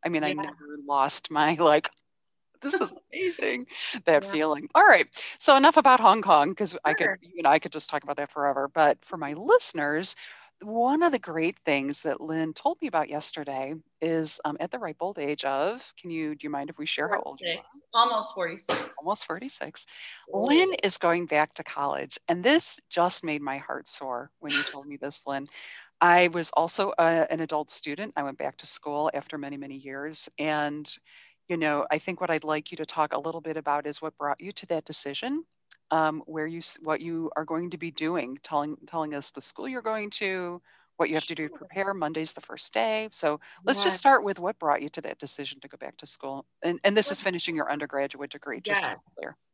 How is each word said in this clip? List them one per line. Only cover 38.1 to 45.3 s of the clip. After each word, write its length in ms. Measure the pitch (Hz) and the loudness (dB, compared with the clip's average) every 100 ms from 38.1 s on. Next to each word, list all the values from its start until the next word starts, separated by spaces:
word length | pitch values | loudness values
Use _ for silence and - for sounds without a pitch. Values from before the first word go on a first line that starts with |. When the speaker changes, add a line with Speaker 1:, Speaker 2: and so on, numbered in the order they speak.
| 175 127 135 | -2 -4 -10
Speaker 1:
telling, 340 | - 156 147 151 - | -4 -4 -4 -8 -8
telling 280 | 170 156 | -6 -4
us 160 | 147 143 | -6 -8
the 100 | - | -10
school 280 | - - 269 | -12 -10 -8
you're 140 | 254 | -6
going 280 | 220 220 208 | -4 -4 -6
to, 500 | - 196 190 180 175 _ _ _ _ | -4 -4 -4 -6 -10 _ _ _ _
what 120 | 156 | 0
you 60 | 156 | 0
have 100 | - | -4
to 80 | |
do 140 | 160 151 | -6 -8
to 20 | |
Speaker 2:
Sure. 80 | - | -10
Speaker 1:
prepare. 360 | - 190 196 | -12 -4 -4
Monday's 380 | 196 156 160 160 | -2 -2 -2 -4
the 80 | - | -4
first 340 | - - - | -10 -6 -4
day. 340 | 220 226 214 220 | 0 0 -2 -4
So 280 | - 156 151 - - | -2 -2 -2 -8 -10
let's 180 | 190 196 | -2 2
just 140 | 196 - | 2 4
Speaker 2:
Yeah. 20 | |
Speaker 1:
start 260 | 269 262 | 6 6
with 140 | 202 190 | 4 -4
what 200 | 175 - | -4 -2
brought 240 | 160 147 | 0 0
you 60 | 147 | 0
to 100 | - | -8
that 160 | - - | -10 -10
decision 420 | 143 | -8